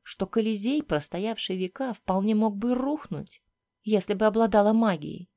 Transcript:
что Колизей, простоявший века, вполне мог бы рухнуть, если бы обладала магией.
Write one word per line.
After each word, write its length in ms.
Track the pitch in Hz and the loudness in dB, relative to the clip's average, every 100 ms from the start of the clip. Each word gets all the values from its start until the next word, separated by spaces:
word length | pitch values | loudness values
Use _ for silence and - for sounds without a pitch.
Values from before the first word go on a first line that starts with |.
что 240 | - - 190 | -20 -8 -2
Колизей, 560 | 226 220 214 208 294 | 0 0 0 0 -2
простоявший 760 | 294 151 147 170 208 220 - 185 | 0 -2 -2 -6 -6 -6 -6 -4
века, 360 | 185 - 262 | -6 -4 -6
вполне 420 | 226 - 190 202 | -6 -2 0 2
мог 220 | 214 220 202 | 2 2 0
бы 180 | 233 | -2
рухнуть, 680 | 247 262 302 - 151 - - _ _ _ _ | 0 -2 -4 -6 -10 -10 -18 _ _ _ _
если 320 | - 208 - | 0 0 2
бы 120 | 196 214 | 2 2
обладала 460 | 208 226 208 202 | 4 4 4 4
магией. 580 | 220 226 170 147 - 180 | 4 2 0 -6 -12 -16